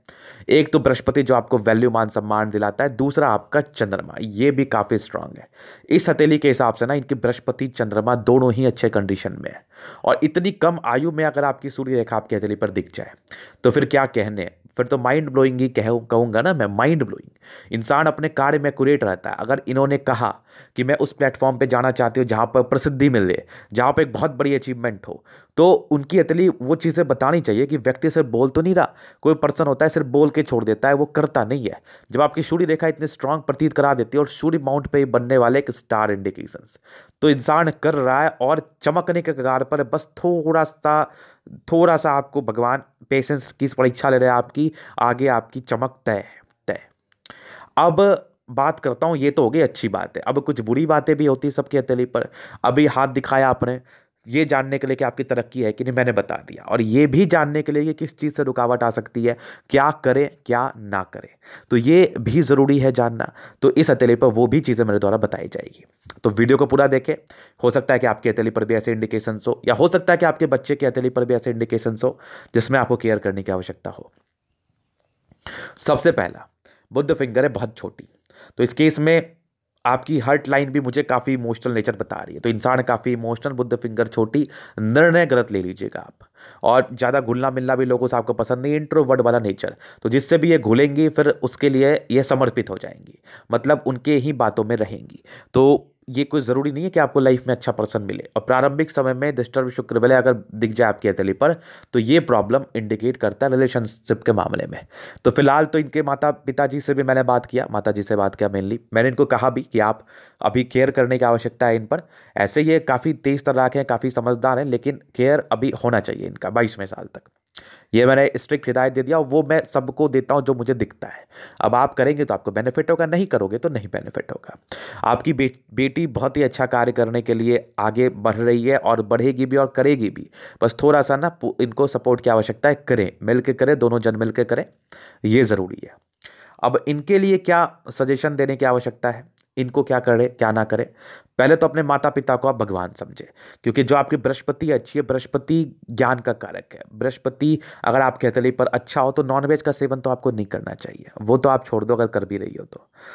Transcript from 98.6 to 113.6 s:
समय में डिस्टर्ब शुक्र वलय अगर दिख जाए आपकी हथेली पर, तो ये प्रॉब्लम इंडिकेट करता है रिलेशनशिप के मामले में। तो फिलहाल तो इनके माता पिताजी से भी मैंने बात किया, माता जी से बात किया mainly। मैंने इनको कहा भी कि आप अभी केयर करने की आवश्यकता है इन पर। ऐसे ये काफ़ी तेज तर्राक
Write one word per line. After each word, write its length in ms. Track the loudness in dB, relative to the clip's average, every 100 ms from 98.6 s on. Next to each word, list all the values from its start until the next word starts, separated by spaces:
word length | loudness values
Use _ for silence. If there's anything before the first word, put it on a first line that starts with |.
| 0 0 -4
समय 220 | -2 -2
में 220 | -2 -4 -4
डिस्टर्ब 340 | -4 -2 -4
शुक्र 280 | -6 -4 0
वलय 180 | 4 4
अगर 180 | 4 0 -4 -4
दिख 160 | -4
जाए 160 | 2 0
आपकी 200 | 2 -2
हथेली 260 | 0 -2
पर, 200 | 2 0 0 -8 -20 -4
तो 60 | -2
ये 200 | 2 2
प्रॉब्लम 420 | 4 2 2 -2 -2 -8
इंडिकेट 420 | -4 -2 -2 -2
करता 280 | -4 -2 0
है 60 |
रिलेशनशिप 720 | 2 2 0 -6 -10 -6 -2
के 80 | 0
मामले 320 | 0 -2 -6 -8
में। 120 | -12 -18 -20 -20 -2 0
तो 60 |
फिलहाल 340 | 4 4 4 2
तो 140 | 0
इनके 220 | -2 -4
माता 280 | -2 0 -2
पिताजी 480 | -2 -6 -2 -2 -2
से 140 | -2
भी 100 | -2
मैंने 200 | 2 2
बात 220 | 2 0 0
किया, 220 | -4 -4
माता 200 | -2 -2
जी 120 | -4
से 120 | -2 0
बात 200 | 0 -2
किया 140 | -2
mainly। 280 | -2 -4 -8 -2
मैंने 160 | 0 0
इनको 160 | 2 2
कहा 220 | 2 0
भी 120 | -2
कि 160 | -4 0
आप 240 | 0 -2 -10 -20 -20 _
अभी 220 | -2 0 -2
केयर 260 | 0 2
करने 260 | 2 0 2
की 80 | 2
आवश्यकता 400 | 0 -2 -2 0
है 100 | 0
इन 100 | -2
पर। 160 | -6 -6 _ _ -4
ऐसे 260 | -2 0
ये 180 | 2 2
काफ़ी 320 | 2 -2 -2 -2
तेज 300 | -2 -2 0
तर्राक 300 | 2